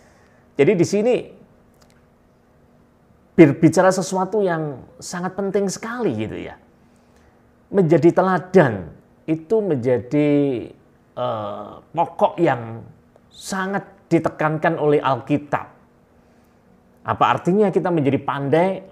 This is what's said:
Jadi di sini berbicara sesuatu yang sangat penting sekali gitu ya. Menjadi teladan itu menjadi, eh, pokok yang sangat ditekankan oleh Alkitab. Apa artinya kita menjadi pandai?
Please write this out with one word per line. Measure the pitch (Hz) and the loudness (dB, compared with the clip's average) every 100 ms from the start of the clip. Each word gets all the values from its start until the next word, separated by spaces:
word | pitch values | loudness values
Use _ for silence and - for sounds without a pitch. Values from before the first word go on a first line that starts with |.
| _ _ _ _ _ - | _ _ _ _ _ 2
Jadi | 143 | 2
di | 196 160 | 4 2
sini | 202 226 214 - - - _ _ _ _ _ _ _ _ _ _ _ _ _ _ _ _ _ _ | 0 0 -2 -4 -18 -20 _ _ _ _ _ _ _ _ _ _ _ _ _ _ _ _ _ _
berbicara | - 151 135 160 185 185 | 6 6 8 4 6 4
sesuatu | 185 175 185 190 214 | 2 -2 -4 -2 0
yang | 190 160 151 127 - - | 0 -2 -6 -10 -16 -18
sangat | - 180 185 | -12 -8 -8
penting | 185 196 202 196 | -6 -4 -2 -2
sekali | - 226 247 208 | -4 -10 -4 -4
gitu | 107 107 87 | -2 -6 -8
ya. | 82 - _ _ _ _ _ _ _ _ _ _ _ | -12 -16 _ _ _ _ _ _ _ _ _ _ _
Menjadi | 202 160 156 165 | 0 2 4 4
teladan | 175 185 180 - 190 139 101 80 - _ _ - | 4 0 -2 2 4 4 0 -10 -18 _ _ -6
itu | 160 160 220 | -6 -2 -2
menjadi, | 202 139 123 120 - 147 147 143 143 120 85 - _ _ _ | 0 -2 0 -2 0 0 2 2 0 -2 -8 -18 _ _ _
eh, | - 123 113 104 104 104 90 | -8 -6 -4 -8 -10 -14 -18
pokok | - 156 165 - 208 - | -10 -4 -4 0 0 2
yang | 160 127 113 113 - - _ _ _ | 0 0 -6 -14 -18 -20 _ _ _
sangat | - - 190 190 196 190 - _ | -18 -10 -6 -4 -6 -8 -18 _
ditekankan | 165 160 - 151 156 175 165 | 0 0 -2 -4 0 -2 0
oleh | 147 147 | 2 2
Alkitab. | 131 123 - 147 147 - - - _ _ _ _ _ _ _ _ _ _ _ _ | 0 -2 -2 -4 -2 -8 -8 -20 _ _ _ _ _ _ _ _ _ _ _ _
Apa | - 107 113 | -8 0 0
artinya | 120 170 196 202 | 2 0 2 2
kita | 175 175 | 0 0
menjadi | 170 135 - | 0 0 0
pandai? | - 139 139 160 190 190 - | -4 -6 0 2 0 -2 -10